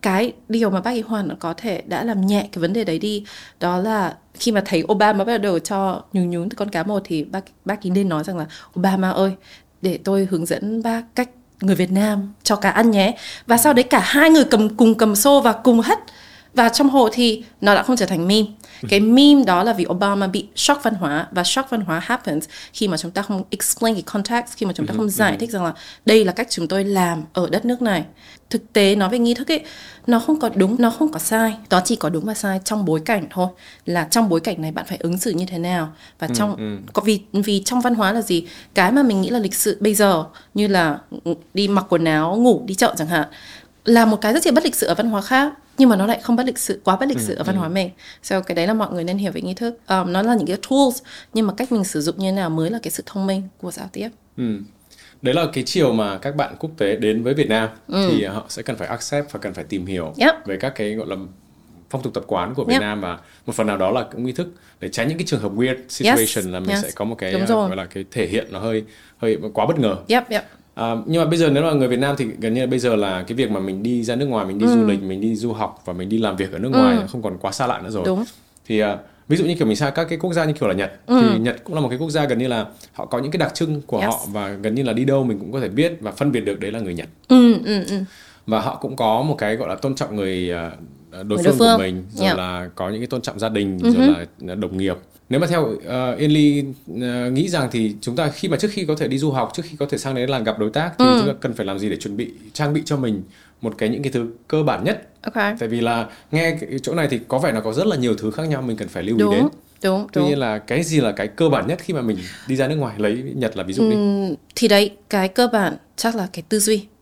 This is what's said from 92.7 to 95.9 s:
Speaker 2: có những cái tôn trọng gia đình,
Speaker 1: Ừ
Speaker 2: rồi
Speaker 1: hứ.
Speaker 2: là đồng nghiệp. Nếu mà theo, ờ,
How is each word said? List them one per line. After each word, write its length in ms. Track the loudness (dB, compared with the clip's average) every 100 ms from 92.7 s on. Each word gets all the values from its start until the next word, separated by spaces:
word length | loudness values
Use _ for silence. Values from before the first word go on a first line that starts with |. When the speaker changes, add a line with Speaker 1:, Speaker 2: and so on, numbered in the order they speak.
Speaker 2:
có 140 | -8 -6
những 100 | -6
cái 60 | -6
tôn 160 | -6
trọng 160 | -6 -4
gia 100 | -2
đình, 300 | 0 -2 0
Speaker 1:
Ừ 80 | 2
Speaker 2:
rồi 140 | 4 4
Speaker 1:
hứ. 80 | 4 -2 _ -12
Speaker 2:
là 80 |
đồng 220 | -6 -6 -2
nghiệp. 180 | -2 -4 -8 _ _
Nếu 120 | -2
mà 60 | 0
theo, 220 | 0 -2 -4
ờ, 280 | -6